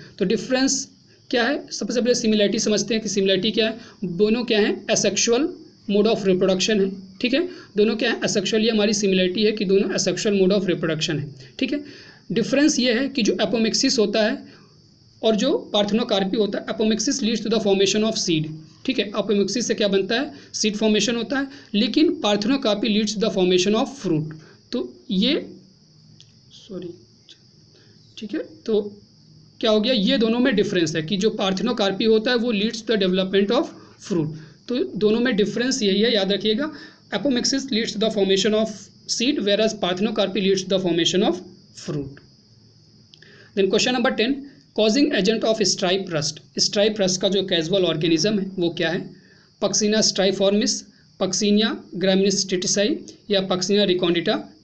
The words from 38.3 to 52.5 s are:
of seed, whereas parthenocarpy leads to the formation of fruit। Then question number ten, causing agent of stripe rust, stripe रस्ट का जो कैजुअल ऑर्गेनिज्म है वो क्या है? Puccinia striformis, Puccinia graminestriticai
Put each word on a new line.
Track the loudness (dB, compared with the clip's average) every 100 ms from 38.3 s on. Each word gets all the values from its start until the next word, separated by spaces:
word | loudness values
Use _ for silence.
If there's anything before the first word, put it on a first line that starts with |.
| 2 2
of | 2 0 -4 -18 -16 -8
seed, | -2 -2 0 0
whereas | 2 0 0
parthenocarpy | -4 -2 -2 0 -2 0
leads | 2 0
to | 0
the | 0
formation | 0 0 0 2 0
of | -2 -6 -20 -20 -16
fruit। | -8 -8 -8 -14 -20 -20 _ -20 -20 _ _ -20 _ -20 -20 -20 -8 -2
Then | 0
question | 2 0 0
number | 0 0
ten, | -2 -2 -8 -20 _ 0
causing | 2 4 2
agent | 2 0 2 0
of | 0 0
stripe | 0 0 0 -2
rust, | -4 -6 -8 -10 -4
stripe | -2 2 2 2
रस्ट | 0 0
का | 0
जो | 0 0
कैजुअल | -2 0 0
ऑर्गेनिज्म | 2 0 2 2 2 0
है | -2 -2
वो | -2 -2
क्या | -4
है? | -4 -8 -16 -20 -20 _ -4
Puccinia | -2 0 0 2
striformis, | 2 2 0 2 2 2 0 -4 -10 -20 _ -6
Puccinia | -4 0 2 2 2 -2 -10 -4
graminestriticai | 0 2 2 0 -2